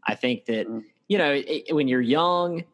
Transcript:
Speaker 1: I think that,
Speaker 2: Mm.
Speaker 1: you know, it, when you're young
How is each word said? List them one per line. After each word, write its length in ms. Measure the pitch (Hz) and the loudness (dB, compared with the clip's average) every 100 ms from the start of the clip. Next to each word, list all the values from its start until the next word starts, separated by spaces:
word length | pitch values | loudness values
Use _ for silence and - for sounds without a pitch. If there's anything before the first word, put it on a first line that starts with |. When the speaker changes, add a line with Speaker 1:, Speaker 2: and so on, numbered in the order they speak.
| - | -4
Speaker 1:
I 80 | 107 | -2
think 300 | 127 117 - | -2 -4 -4
that, 220 | 110 101 | -4 -4
Speaker 2:
Mm. 160 | 113 107 _ _ | -8 -12 _ _
Speaker 1:
you 80 | 196 | 0
know, 120 | 151 | 2
it, 420 | 143 - 151 - 156 | 0 -2 -6 -2 0
when 120 | 135 | 2
you're 140 | 127 | 2
young 640 | 120 147 170 180 175 170 170 | 2 2 4 2 0 -4 -8